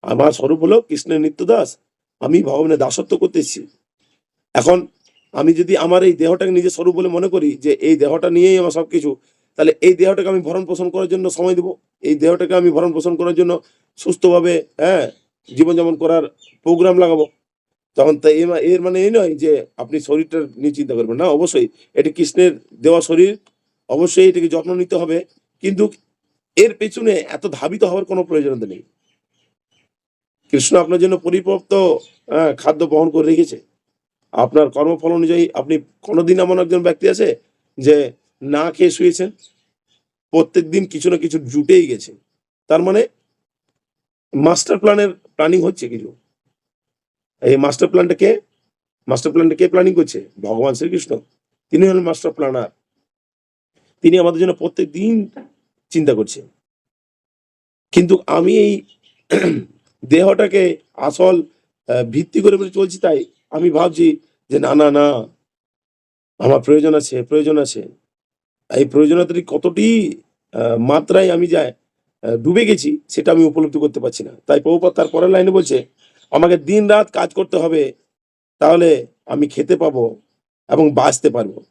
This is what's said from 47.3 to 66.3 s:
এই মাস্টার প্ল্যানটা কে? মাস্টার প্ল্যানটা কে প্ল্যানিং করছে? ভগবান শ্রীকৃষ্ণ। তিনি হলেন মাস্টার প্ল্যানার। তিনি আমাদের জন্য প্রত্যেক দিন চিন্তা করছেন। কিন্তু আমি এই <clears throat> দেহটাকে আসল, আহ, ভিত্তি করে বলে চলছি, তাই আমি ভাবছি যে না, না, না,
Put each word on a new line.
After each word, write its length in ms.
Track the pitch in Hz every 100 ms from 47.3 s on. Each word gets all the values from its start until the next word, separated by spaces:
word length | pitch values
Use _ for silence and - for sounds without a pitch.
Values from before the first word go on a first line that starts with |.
| _
এই 160 | 123 135
মাস্টার 300 | 143 131 -
প্ল্যানটা 280 | 180 175
কে? 260 | 160 196 233 _ _ _ _ _ _ -
মাস্টার 240 | 131 156
প্ল্যানটা 240 | 156 165
কে 120 | 156 -
প্ল্যানিং 260 | 185 190
করছে? 360 | 180 156 107 98 -
ভগবান 320 | 104 113 135
শ্রীকৃষ্ণ। 460 | 127 165 175 - 110 _ _ _ _ _
তিনি 180 | - 190
হলেন 160 | 185
মাস্টার 300 | 170 156 165
প্ল্যানার। 360 | 160 139 131 104 _ _ _ _ _ _ _ _ _ _ _ _ _
তিনি 180 | 165 180
আমাদের 220 | 175 165
জন্য 120 | 180
প্রত্যেক 380 | 175 170 - 147
দিন 380 | 156 214 226 196 - - _ _ _ _
চিন্তা 240 | 160 147
করছেন। 340 | 110 104 - - _ _ _ _ _ _ _ _ _ _ _ _ _ _
কিন্তু 280 | 175 175 190 -
আমি 300 | 156 180 220
এই 240 | 208 202 - _ _ _ _
<clears throat> 760 | 196 185 143 - _ _ _
দেহটাকে 720 | 127 160 190 - 196 196 180 156 _
আসল, 480 | - 139 147 185 175 151 _ _ _ -
আহ, 160 | 123
ভিত্তি 380 | 120 127 170 -
করে 160 | 202 190
বলে 120 | 190
চলছি, 280 | 190 190 185
তাই 280 | 180 147 - _ _
আমি 200 | 151 175
ভাবছি 500 | 151 175 156 165 151 _ _ _
যে 100 | 139
না, 160 | 135
না, 160 | 147 151
না, 180 | 143 147 127 113 _ _ _ _ _ _ _ _ _ _